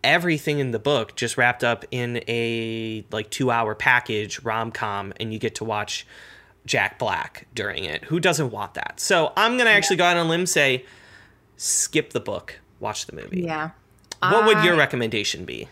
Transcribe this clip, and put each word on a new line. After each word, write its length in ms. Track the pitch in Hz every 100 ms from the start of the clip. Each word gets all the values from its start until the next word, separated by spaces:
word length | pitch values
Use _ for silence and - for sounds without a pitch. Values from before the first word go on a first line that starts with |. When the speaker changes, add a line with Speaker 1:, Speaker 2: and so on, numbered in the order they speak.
Speaker 1:
everything 560 | 127 170 175 156 - 147
in 120 | 131
the 80 | 113
book 360 | 135 143 110 -
just 200 | 117 -
wrapped 260 | 123 123
up 220 | 120 117 -
in 320 | 123 120 120 -
a, 760 | 117 117 117 113 113 113 110 104
like, 180 | 107 107
two-hour 460 | - 127 117 110
package 640 | 110 139 123 - 110 104 -
rom-com, 720 | 117 110 113 - 107 101 98 -
and 140 | 110
you 40 | 110
get 160 | 110 -
to 80 |
watch 420 | 113 104 104 - - - - - _ _
Jack 340 | - 127 98 -
Black 480 | 110 87 - - -
during 300 | - 101 -
it. 200 | 87 76
Who 160 | - 160
doesn't 300 | 180 156 131
want 200 | 104 101
that? 260 | - - -
So 340 | - 185 156 -
I'm 220 | 226 247
gonna 100 | 233
actually 280 | 208 202 185
Speaker 2:
Yeah. 20 |
Speaker 1:
go 60 | 175
out 100 | 170
on 100 | 165
a 20 |
limb 100 | 165
and 80 | 180
say, 360 | - 139 127 - - - - - _ _ _
skip 560 | - - - 151 -
the 60 | -
book, 380 | - 92 - - _ _
watch 240 | 107 107 -
the 80 |
movie. 280 | - - 185
Speaker 2:
Yeah. 280 | 170 156 160 - _ _ _ -
Speaker 1:
What 260 | 185 214 214
would 180 | 202
your 100 | 170 165
Speaker 2:
I 20 |
Speaker 1:
recommendation 680 | 139 123 113 107 104 -
be? 240 | 85 60 -